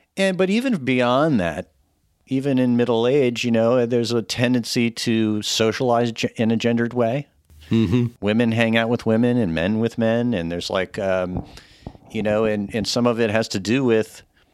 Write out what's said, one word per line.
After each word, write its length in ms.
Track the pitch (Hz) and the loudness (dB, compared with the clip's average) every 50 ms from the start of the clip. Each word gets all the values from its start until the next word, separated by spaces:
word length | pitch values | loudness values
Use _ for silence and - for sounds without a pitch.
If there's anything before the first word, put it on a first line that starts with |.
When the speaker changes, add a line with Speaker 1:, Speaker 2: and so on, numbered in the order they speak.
| _ _ - - | _ _ -6 -2
Speaker 1:
and, 200 | 196 190 190 170 | 0 0 0 0
but 120 | 190 185 | 0 0
even 320 | 196 226 240 277 247 170 127 | 0 0 0 0 -2 -2 0
beyond 560 | 120 131 123 123 120 123 131 147 165 147 110 | 0 0 2 2 2 2 2 2 2 2 2
that, 320 | 90 82 78 87 92 _ _ _ _ _ _ _ _ _ _ _ _ - | 0 0 -4 -6 -10 _ _ _ _ _ _ _ _ _ _ _ _ -6
even 320 | 131 135 131 143 135 127 | -4 -4 -2 0 0 0
in 180 | 127 123 120 120 | 2 2 2 2
middle 300 | 120 120 120 113 117 123 | 2 2 2 0 2 2
age, 360 | 131 147 135 123 120 113 - | 2 2 2 2 0 -2 -2
you 60 | 123 | 0
know, 340 | 117 113 113 117 120 127 120 | 2 2 2 2 2 2 2
there's 260 | 117 123 120 117 107 | 2 0 0 0 0
a 100 | 120 117 | -2 -2
tendency 680 | 107 - - - 123 123 127 123 110 - - 131 120 117 | -2 -4 -4 -2 0 2 2 0 -2 -2 -2 0 0 -2
to 500 | 113 - - - 113 113 110 107 107 107 | -2 -4 -4 -2 0 0 2 0 0 -2
socialize 720 | 101 - - - 113 113 104 - 139 123 117 117 120 120 | -4 -4 -2 0 2 0 0 0 0 0 2 2 0 0
ge-, 140 | 113 - - 117 - | -2 -4 -6 -6 -2
in 160 | - 117 110 | -2 0 0
a 60 | 117 110 | 0 0
gendered 360 | 101 117 117 117 117 120 117 | 0 0 0 0 -2 -2 -2
way. 340 | 123 120 113 117 143 147 _ _ _ _ _ - - - - | -2 -2 0 -2 -4 -6 _ _ _ _ _ -20 -18 -8 -2
Speaker 2:
Mm-hmm. 360 | 113 113 113 90 90 123 120 117 - - | 0 0 2 2 2 0 0 -2 -4 -4
Speaker 1:
Women 300 | - 104 107 113 120 117 | -2 0 0 2 2 0
hang 260 | 113 113 117 113 110 117 | 2 2 0 2 2 0
out 120 | 113 113 | 0 0
with 160 | 120 117 - 113 | -2 -2 0 0
women 300 | 110 110 120 123 120 123 | 2 2 2 2 2 2
and 180 | 117 92 82 | 0 0 0
men 240 | 80 80 95 107 110 | 0 0 0 0 0
with 180 | 113 113 - - | -2 -2 -2 -2
men. 360 | 113 113 113 117 120 123 120 | 0 0 2 0 0 0 -2
And 160 | 92 82 82 | -2 -2 -4
there's 180 | 85 87 85 - | -4 -6 -6 -4
like, 300 | - 98 92 87 - - | -2 -2 -4 -4 -6 -4
um, 440 | 101 98 92 92 92 90 90 - - - - - - - - - - - - - _ - | -2 -2 0 0 -2 -4 -6 -8 -10 -10 -16 -20 -20 -20 -20 -18 -18 -18 -18 -18 _ -10
you 100 | - 110 | -6 -4
know, 240 | 104 107 104 107 110 | -2 0 0 0 0
and, 280 | 110 107 104 101 101 - | 0 0 -2 -4 -4 -4
and 120 | 117 101 - | -4 -4 -2
some 200 | - 123 120 120 | -2 0 2 2
of 120 | 120 110 | 2 2
it 120 | 117 110 | 0 0
has 160 | 104 110 113 - | 2 0 -2 -2
to 100 | - 104 | -4 -6
do 240 | 92 95 113 135 139 | -2 0 0 2 2
with 380 | 123 113 110 107 - - - - _ _ _ _ _ | 2 2 2 2 -2 -6 -20 -20 _ _ _ _ _